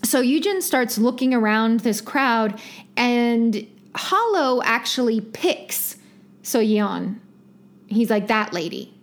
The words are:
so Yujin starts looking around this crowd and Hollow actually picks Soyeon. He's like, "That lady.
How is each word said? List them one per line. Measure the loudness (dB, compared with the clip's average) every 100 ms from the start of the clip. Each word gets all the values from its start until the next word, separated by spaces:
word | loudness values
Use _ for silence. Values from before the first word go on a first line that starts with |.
so | -2 0
Yujin | 2 2 0 -2
starts | 0 0 0 0
looking | 0 2 0
around | 2 2 2 2 2
this | 0 -2
crowd | -2 0 2 2 0 -4 -14 -20 -10 -2
and | 0 2 2 2 2 0 -6 -20 -14 -10
Hollow | -2 0 2 2 2 0
actually | 0 -2 -2 0 0 0
picks | -4 -2 -2 -2 -6 -8 -8 -10 -20 -20 -20 -18
Soyeon. | -4 0 2 2 2 -2 -6 -8 -14 -20 -20 -20 -20 -20 -4
He's | 0 2
like, | 0 0
"That | -2 0
lady. | -4 -6 -8 -14 -20